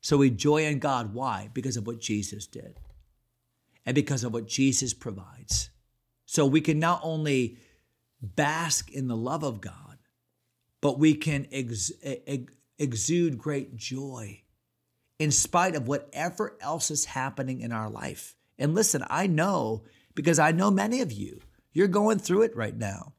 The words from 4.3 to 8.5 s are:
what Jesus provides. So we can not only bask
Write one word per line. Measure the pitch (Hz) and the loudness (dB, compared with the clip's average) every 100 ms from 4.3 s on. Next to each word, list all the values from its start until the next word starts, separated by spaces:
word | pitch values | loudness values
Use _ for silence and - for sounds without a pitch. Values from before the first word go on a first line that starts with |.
what | 113 107 | -4 -4
Jesus | - 135 123 131 | 2 2 2 -2
provides. | - 117 98 90 - - - - _ _ _ _ _ _ | -6 -8 -10 -14 -20 -4 -4 -4 _ _ _ _ _ _
So | - 139 | 2 4
we | 151 | 4
can | 156 151 | 2 0
not | 165 175 | 2 0
only | 160 156 151 135 120 - _ _ _ _ _ _ | -2 -4 0 2 0 -4 _ _ _ _ _ _
bask | 110 90 147 | -10 0 0